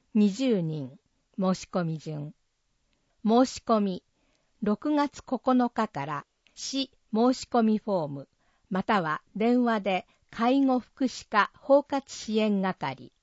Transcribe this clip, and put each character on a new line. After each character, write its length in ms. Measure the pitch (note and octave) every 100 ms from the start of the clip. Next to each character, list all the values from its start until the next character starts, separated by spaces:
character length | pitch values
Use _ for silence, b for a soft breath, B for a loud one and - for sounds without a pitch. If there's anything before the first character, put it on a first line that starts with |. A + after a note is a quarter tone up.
| _
二 180 | G#3+ G#3
十 300 | G3 C4 G#3
人。 380 | D#3+ D#3 C3 - _ _ _ -
申 140 | F#3
し 140 | F#3 -
込 140 | F#3+
み 140 | E3+ D#3+
順。 360 | D#3+ D3+ D3 - _ _ _ _ _ _ _ _
申 220 | G#3 A#3 C4
し 160 | -
込 140 | - A3
み、 240 | G3+ F3+ - _ _ _ _ _
六 320 | G#3 G#3+ D4+
月 300 | D4+ C#4+ -
九 160 | - B3 -
日 320 | B3+ A#3+ - A3
か 180 | C#3+
ら、 220 | C#3+ C#3+ - _ _
市 360 | - - C4+ C4 _ _
申 180 | G#3+ B3
し 140 | C4 -
込 140 | A#3+
み 160 | A3 G#3+
フ 140 | -
ォ 120 | F#3+ D3
ー 20 |
ム、 200 | C#3 - _ _ _ -
ま 120 | F#3+
た 200 | - G#3+
は 200 | D#3+ D#3 _ G3
電 260 | A3+ B3
話 180 | A#3+ A3
で 260 | G3 F#3 - _ _
介 320 | - A#3 C4+
護 180 | C4+ B3+
福 240 | - -
祉 240 | C4 - -
課 240 | G#3+ G3
包 260 | _ - C#4
括 220 | C#4+ C#4 -
支 320 | - - G#3+
援 220 | G#3+ G3+
係。 520 | F#3+ - C#3+ C3 B2+ _